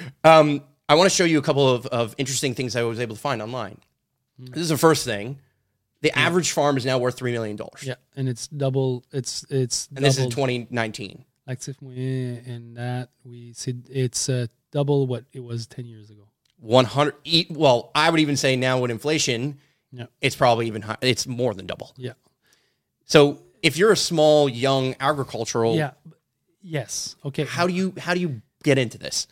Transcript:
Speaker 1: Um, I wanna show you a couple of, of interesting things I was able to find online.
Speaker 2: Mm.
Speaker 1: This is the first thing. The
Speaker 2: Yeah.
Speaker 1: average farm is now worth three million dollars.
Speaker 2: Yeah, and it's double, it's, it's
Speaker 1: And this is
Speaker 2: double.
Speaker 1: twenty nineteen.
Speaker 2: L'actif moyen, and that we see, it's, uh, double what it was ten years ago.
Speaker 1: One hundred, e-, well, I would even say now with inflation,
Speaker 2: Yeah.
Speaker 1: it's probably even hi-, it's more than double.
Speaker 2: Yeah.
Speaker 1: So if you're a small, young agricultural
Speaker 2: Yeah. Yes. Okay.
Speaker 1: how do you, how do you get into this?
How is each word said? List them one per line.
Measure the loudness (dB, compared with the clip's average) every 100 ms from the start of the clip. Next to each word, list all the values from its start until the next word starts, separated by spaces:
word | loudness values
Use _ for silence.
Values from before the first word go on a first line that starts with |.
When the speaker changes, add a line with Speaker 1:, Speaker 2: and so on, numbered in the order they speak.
| -14 4
Speaker 1:
Um, | 8 8 6 2 -6 _ 2
I | 4
wanna | 4
show | 4 2
you | 2
a |
couple | 2 2 4
of, | 2 -2
of | -4 -4 -4
interesting | -4 -2 -4 -4
things | -4 -2
I |
was | -4 -4
able | -6 -6
to |
find | -6 -4
online. | -6 -8 -10 -14 _ _ _ _ _ -20
Speaker 2:
Mm. | -12
Speaker 1:
This | -6
is | -2
the | 4
first | 4 4 0
thing. | -6 -6 -12 _ _ _ _ _ _
The | -2
Speaker 2:
Yeah. | 2 2
Speaker 1:
average | 2 0
farm | 0 0 0
is | 0
now | 0
worth | -2 -4
three | -4
million | -4 -6 -8
dollars. | -12 -12
Speaker 2:
Yeah, | -12 -12 _ -8
and | -6
it's | -6 -10
double, | -4 -2 0 -2 -4 _
it's, | -8 -8 -10 -4
it's | -2 -2 -4 -8 0
Speaker 1:
And | 2
this | 2
is | 0
Speaker 2:
double. |
Speaker 1:
twenty | 0 0 -2 -4
nineteen. | -4 -4 -6 -12 -16 -20 _ -12
Speaker 2:
L'actif | -12 -12 -14
moyen, | -14 -8 -4 -4 -6 -8 -12
and | -14 -14 -10
that | -8 -6 -10 _
we | -20 -20 -20
see, | -10 -8 -8 -6
it's, | -4 -2 -2 -2
uh, | -2 -4 _ _
double | -2 2 2 0
what | -4 -8
it | -18
was | -10 -10 -10
ten | -14 -16
years | -18 -20
ago. | -20 _ _ _ _
Speaker 1:
One | 4 4 6
hundred, | 2 0 -2
e-, | -2 0 0
well, | 2 4 4 2 2
I | 4
would | 4
even | 2 2
say | 2 2
now | 2 0
with | -2
inflation, | -4 -2 -2 0 -2 -4 -8 _ _ _
Speaker 2:
Yeah. | -16 -16 -4
Speaker 1:
it's | -4 2
probably | 2 2 0
even | -6
hi-, | -8 -4
it's | -2 0 -4
more | -4 -4
than | -4 -10
double. | -12 -12 -16
Speaker 2:
Yeah. | -16 -16 _ _ _ _ _ _ _ _ 4
Speaker 1:
So | 6 6 2 -14 -2
if | 0 4
you're | 4
a | 4
small, | 2 4 6 6 4
young | 0 0 2 0 -2
agricultural | -2 -2 -4 -6 -4 0 2 0
Speaker 2:
Yeah. | -2 -8 -20 _ _ _ _ _
Yes. | -10 -8 -8 -10 -10 -12 -10
Okay. | -6 -4
Speaker 1:
how | -2 0
do |
you, | 0 -4 -4
how | -4
do | -2
you | -2 -6 -14 _
get | 2 2
into | 2 -6
this? | -10 -8 -8